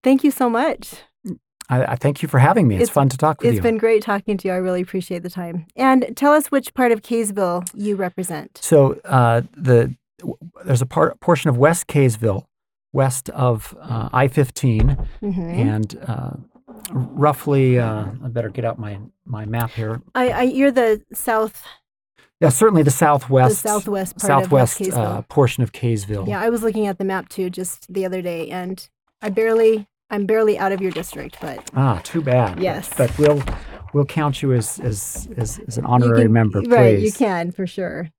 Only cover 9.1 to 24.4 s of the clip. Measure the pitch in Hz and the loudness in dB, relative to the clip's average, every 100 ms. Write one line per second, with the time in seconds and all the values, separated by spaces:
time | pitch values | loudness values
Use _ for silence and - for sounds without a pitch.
9.1 | 131 120 117 123 - 139 120 127 127 _ | 2 4 2 -2 -6 4 4 4 -6 _
10.1 | _ - - 170 - - 127 127 - 160 | _ -12 -12 -16 -16 -2 0 0 0 0
11.1 | - - 156 160 123 143 170 - 143 131 | 0 0 2 2 4 2 2 -2 2 2
12.1 | 110 113 98 - _ _ _ _ 139 135 | 2 -2 -2 -8 _ _ _ _ -2 -2
13.1 | 127 - - 123 113 - - - 113 113 | -2 -10 -2 0 0 -6 -18 -8 -6 -2
14.1 | 127 139 151 135 - 127 110 117 139 - | 2 2 2 -2 0 0 4 2 2 -6
15.1 | - 208 185 170 175 - 107 107 - - | -6 -6 -4 -4 -2 0 0 -4 -8 -8
16.1 | 110 - - - _ _ 226 - 214 120 | -8 -8 -12 -18 _ _ -20 -8 -6 -6
17.1 | 135 147 143 147 139 131 123 117 107 101 | 0 0 0 0 2 4 2 0 -4 -6
18.1 | 123 127 117 110 110 117 110 107 101 113 | -8 -8 -6 -6 -6 -6 -6 -10 -12 -16
19.1 | _ - 110 107 117 117 - 110 113 _ | _ -12 -10 -6 -4 -4 -6 -6 -8 _
20.1 | 254 254 214 254 262 277 254 226 214 _ | -4 -2 0 0 2 2 2 2 0 _
21.1 | - - 220 220 - - - _ _ _ | -8 -2 -2 -2 -8 -20 -20 _ _ _
22.1 | _ _ _ 160 - 220 175 147 - 156 | _ _ _ 0 4 4 6 2 4 2
23.1 | 143 - 131 - 214 220 208 214 202 185 | 2 2 4 4 2 0 -2 -2 -4 -6
24.1 | - 202 139 | -4 0 2